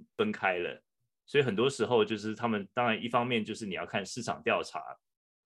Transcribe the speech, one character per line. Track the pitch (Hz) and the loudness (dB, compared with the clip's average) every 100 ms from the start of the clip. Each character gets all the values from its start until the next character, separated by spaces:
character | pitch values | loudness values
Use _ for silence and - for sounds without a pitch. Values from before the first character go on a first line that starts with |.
| - - | -4 0
分 | 107 | 0
开 | 104 98 90 | 2 0 0
了。 | 82 62 _ _ _ _ | -2 -6 _ _ _ _
所 | - 143 | 0 2
以 | |
很 | 131 | 4
多 | 98 131 | 2 2
时 | - 110 | 2 4
候 | 120 | 4
就 | 107 107 | 4 0
是 | 107 | -4
他 | 107 120 | -2 0
们， | 107 98 | -2 -2
当 | - | 0
然 | 120 107 | 2 0
一 | 117 | 0
方 | 123 | 0
面 | 120 117 | 2 0
就 | 104 | -2
是 | 101 | -6
你 | 104 82 | -6 -6
要 | 87 | -4
看 | 107 | -4
市 | 92 - | -4 -6
场 | 113 78 | -6 -2
调 | 113 95 | 0 0
查， | 80 - 62 - _ _ _ _ | 0 -8 -10 -14 _ _ _ _